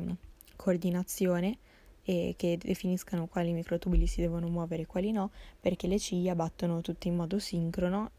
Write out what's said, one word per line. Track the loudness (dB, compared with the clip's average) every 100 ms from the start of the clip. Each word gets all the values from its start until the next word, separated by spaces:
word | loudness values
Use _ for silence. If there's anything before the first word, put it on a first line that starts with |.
| -2 -6 -10 -20 -20 -4
coordinazione | 0 2 2 0 -2 0 2 2 0 -2 -10 -20 -20 -12
e | -2 0 0 0
che | 0 0
definiscano | 0 -2 0 -2 -2 -4 -2
quali | -2 0
microtubuli | -2 -2 -2 4 4 4
si | 2
devono | 0 0 -2
muovere | -2 -2 -4
e | -4
quali | -2 0
no, | 0 -2 -4 -20 -2
perché | -2 0 0
le | 0
ciglia | 0 0 2
battono | 2 -2 0 0 0
tutte | -2 -4 0
in |
modo | 0 0 -2
sincrono | -2 -2 0 0 0 0 -2